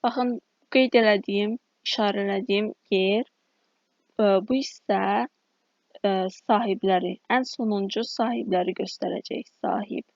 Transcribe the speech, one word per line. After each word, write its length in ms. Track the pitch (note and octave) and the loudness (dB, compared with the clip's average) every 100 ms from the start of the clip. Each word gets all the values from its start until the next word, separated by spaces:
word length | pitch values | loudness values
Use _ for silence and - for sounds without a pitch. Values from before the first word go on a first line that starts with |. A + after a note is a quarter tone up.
Baxın, 280 | A#3+ C4 B3 A#3 _ _ _ | -2 -2 -2 -4 _ _ _
qeyd 240 | C4 B3+ A#3+ | 2 4 4
elədiyim, 640 | A3 G#3 - G3+ G#3 A#3 _ _ | 4 2 0 -2 -2 -4 _ _
işarələdiyim 920 | - - G#3 G3+ G3 G3 A3 G3 G#3+ - _ | -8 -2 0 0 -2 -2 0 0 0 -8 _
yer, 420 | G3 F#3+ G#3 - _ _ _ _ _ _ _ _ - | 2 2 2 -2 _ _ _ _ _ _ _ _ 2
ə, 220 | G#3 G3 | 4 4
bu 160 | G3+ C4 | 2 -2
hissə, 720 | C4+ - - G3 G3 G3+ B3+ _ _ _ _ _ _ - | -2 -10 -2 0 2 0 -2 _ _ _ _ _ _ -4
ə, 140 | G3+ F#3+ F#3 | -2 0 -2
sahibləri, 800 | - - G#3+ A3+ F#3+ F#3+ F#3 F3+ F#3+ _ | -6 0 2 2 0 2 2 0 -8 _
ən 180 | B3 | 0
sonuncu 600 | B3+ - A3 G#3 G3 G#3+ | 0 -4 -2 0 -2 -4
sahibləri 680 | A#3 - A3+ A#3+ A3 F3+ F3+ | -6 -2 -2 -2 0 0 0
göstərəcək. 760 | F#3 F#3+ - - F#3+ - - - | -4 -6 -4 -6 -6 -6 -10 -10
Sahib. 540 | _ - G3+ G3+ - - | _ -4 -4 -4 -8 -10